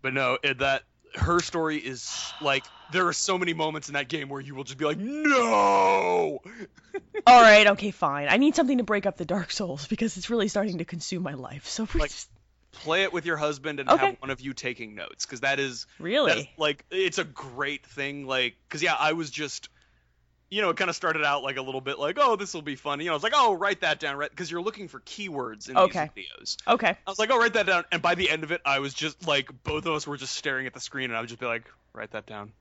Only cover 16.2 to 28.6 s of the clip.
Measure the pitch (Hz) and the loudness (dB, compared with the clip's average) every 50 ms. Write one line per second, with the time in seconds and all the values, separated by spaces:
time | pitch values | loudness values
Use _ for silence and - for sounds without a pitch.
16.2 | 294 190 - 180 143 - - - 156 151 147 - - _ 175 185 190 180 160 196 | 2 2 2 0 -2 -10 -6 -2 -2 -2 -2 -4 -10 _ -4 -2 -2 -2 -2 -4
17.2 | 175 151 127 - - 135 120 127 143 139 147 127 _ - - 143 139 139 143 143 | -6 -6 -8 -16 -16 -14 -6 -6 -4 -4 -4 -8 _ -16 -10 -8 -8 -6 -6 -8
18.2 | 139 131 135 131 127 120 - _ _ _ - 151 156 175 156 120 143 156 160 165 | -6 -4 -2 -2 -2 -2 -4 _ _ _ -8 -4 0 0 0 2 2 0 0 0
19.2 | 160 143 - 147 151 139 - - - - _ _ _ _ _ _ _ _ _ _ | -4 -8 -8 -8 -8 -8 -8 -12 -14 -18 _ _ _ _ _ _ _ _ _ _
20.2 | _ _ _ _ _ _ 190 208 214 180 165 - 190 180 165 - - 170 160 156 | _ _ _ _ _ _ -4 -2 0 0 0 0 -2 -2 -2 -2 -2 -2 0 2
21.2 | 151 143 143 143 127 135 135 135 131 131 131 135 131 139 139 - 143 147 185 262 | 2 0 0 0 -2 -4 -6 -6 -6 -6 -8 -6 -6 -6 -4 -2 -4 -4 0 2
22.2 | 294 254 226 196 202 185 - 175 147 151 139 123 - 147 143 143 156 175 - 147 | 2 2 2 0 -2 -8 -8 -10 -8 -8 -10 -8 -6 -6 -4 -4 -2 -2 -2 -2
23.2 | 170 226 269 294 262 233 196 170 180 202 196 175 - 165 151 - 156 147 139 139 | 0 2 2 4 4 4 2 2 0 -2 -2 0 0 -2 -2 -2 -2 -6 -4 -4
24.2 | 147 143 - 147 185 151 165 170 170 214 214 208 202 160 - 131 _ - - - | -6 -8 -6 -10 -10 -8 -6 -6 -6 -6 -8 -8 -16 -16 -16 -20 _ -16 -12 -10
25.2 | 208 190 156 139 127 120 110 104 - - 131 - 185 180 - 185 151 151 - - | -10 -8 -6 -6 -6 -6 -10 -14 -14 -2 4 4 4 4 4 -2 -6 -6 -8 -16
26.2 | 92 73 - - - - - - - - 233 247 233 185 185 - _ - 196 196 | -16 -16 -18 -16 -10 -10 -10 -6 2 2 2 4 2 -2 -2 -2 _ -10 -4 -2
27.2 | 220 220 254 240 233 233 - 214 202 180 190 175 170 - 175 170 147 170 175 170 | 0 2 4 4 4 4 4 2 4 4 4 2 2 0 -4 0 2 2 2 2
28.2 | 185 156 151 156 156 147 170 170 | 2 0 0 0 -2 -4 -4 -2